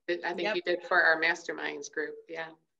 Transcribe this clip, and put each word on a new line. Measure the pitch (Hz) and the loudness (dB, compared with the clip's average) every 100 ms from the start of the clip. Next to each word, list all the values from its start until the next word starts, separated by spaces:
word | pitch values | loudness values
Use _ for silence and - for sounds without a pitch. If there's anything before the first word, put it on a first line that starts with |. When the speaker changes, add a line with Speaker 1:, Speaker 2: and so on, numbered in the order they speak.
| - | -6
Speaker 1:
I | |
think | 175 170 175 | -4 -4 -2
Speaker 2:
Yep. | 202 190 | -2 -2
Speaker 1:
you | |
did | 175 175 | 0 -2
for | - 180 | 2 4
our | 165 160 | 6 6
masterminds | 165 170 - 151 151 147 147 | 4 0 -4 -6 -6 -6 -8
group. | 156 151 151 - | -6 -6 -8 -12
Yeah. | 165 160 160 _ | -10 -10 -14 _